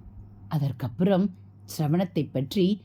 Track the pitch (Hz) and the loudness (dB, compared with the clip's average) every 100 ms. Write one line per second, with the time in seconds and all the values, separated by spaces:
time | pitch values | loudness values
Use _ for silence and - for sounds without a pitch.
0 | - - - - - 151 135 - - - | -18 -18 -20 -18 -6 -2 -2 -4 -6 0
1 | 185 185 202 - - - - - 151 165 | 4 4 2 -4 -20 -20 -12 -4 0 2
2 | 185 - 139 131 135 214 180 208 | 0 -2 -2 -2 -2 2 2 0